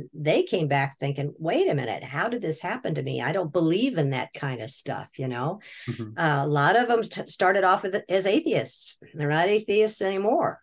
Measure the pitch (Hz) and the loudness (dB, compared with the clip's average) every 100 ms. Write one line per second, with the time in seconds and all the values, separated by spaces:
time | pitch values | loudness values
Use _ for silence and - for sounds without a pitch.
0 | - 156 147 220 370 180 147 139 135 - | -10 -4 2 2 2 0 2 2 0 -2
1 | 139 139 143 - 160 269 381 139 120 90 | -4 -2 -4 -4 -2 2 2 0 -2 -6
2 | - 143 220 240 170 156 180 247 180 151 | -6 -4 -4 -2 -4 -4 -4 -6 -4 -4
3 | 131 131 123 190 165 180 165 185 269 175 | -4 -4 -2 -2 0 2 2 2 0 0
4 | 139 131 - - 139 120 113 - - 117 | 0 0 -4 -6 -6 -6 -8 -8 -6 -8
5 | - - 131 123 143 202 - - - 113 | -8 -8 -6 -4 -4 -6 -12 -14 -10 -8
6 | 110 110 160 139 147 147 151 226 233 233 | -8 -2 0 2 2 2 4 4 4 0
7 | - 175 - - 185 196 185 190 196 196 | -2 -6 -4 0 2 4 4 4 0 -4
8 | - 190 190 262 330 160 - - - - | 0 0 2 2 2 0 0 -4 -6 -8
9 | - - 147 156 185 214 214 208 214 - | -12 -4 0 2 4 2 2 2 2 2
10 | 196 196 208 311 - - | -2 0 2 2 0 -4